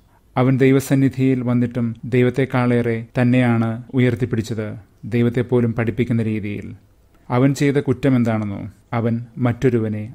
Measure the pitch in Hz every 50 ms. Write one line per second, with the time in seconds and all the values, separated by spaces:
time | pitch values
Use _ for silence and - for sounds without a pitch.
0 | _ _ _ _ _ _ - 127 127 131 135 123 135 135 135 135 - - 139 135
1 | 135 127 120 131 131 131 131 127 120 123 120 120 120 120 - 127 117 117 113 -
2 | - 120 127 123 123 123 123 139 135 127 - 123 123 123 120 120 117 120 113 113
3 | 117 - - 131 123 120 123 127 123 120 117 117 113 113 113 120 127 - - 127
4 | 127 123 113 98 123 98 123 110 104 - 113 107 107 104 110 110 - _ _ _
5 | - 110 113 120 120 120 120 131 120 - 127 123 117 113 107 120 117 113 104 -
6 | 117 123 120 113 110 110 107 107 98 104 104 107 - - 107 - _ _ _ _
7 | _ _ _ _ _ - 123 123 131 143 139 - 143 143 131 143 139 139 123 -
8 | - 139 131 123 117 113 110 107 107 101 98 98 98 101 - _ _ - 120 117
9 | 110 117 117 117 120 - - 143 123 120 117 117 - 127 120 113 110 107 107 107
10 | 107 113